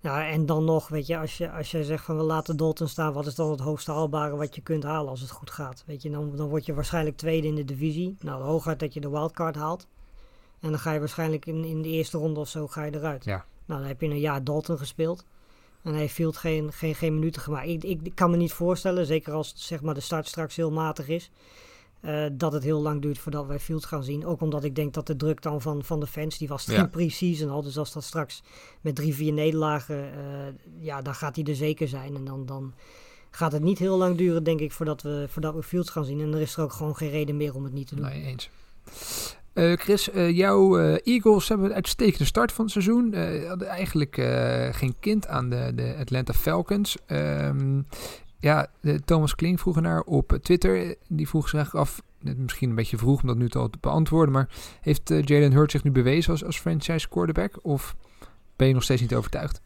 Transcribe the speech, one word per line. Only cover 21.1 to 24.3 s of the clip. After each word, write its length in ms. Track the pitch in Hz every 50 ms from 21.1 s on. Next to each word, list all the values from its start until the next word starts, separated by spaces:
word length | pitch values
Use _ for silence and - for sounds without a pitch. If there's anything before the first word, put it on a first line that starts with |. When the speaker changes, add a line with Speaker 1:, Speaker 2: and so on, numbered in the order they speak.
| 165 170 170 - _ _ _ - - - - - - - _ _ _ _
Speaker 1:
eh, 260 | - 156 151 151 151 147
dat 200 | 143 127 - 143
het 100 | 143 151
heel 180 | 127 147 156 151
lang 220 | 147 151 151 147
duurt 160 | 139 147 143 -
voordat 280 | - 156 143 147 143
wij 120 | 135 143 139
Fields 260 | - - 160 156 -
gaan 200 | - - 147 131
zien. 220 | 127 143 147 160
Ook 140 | 170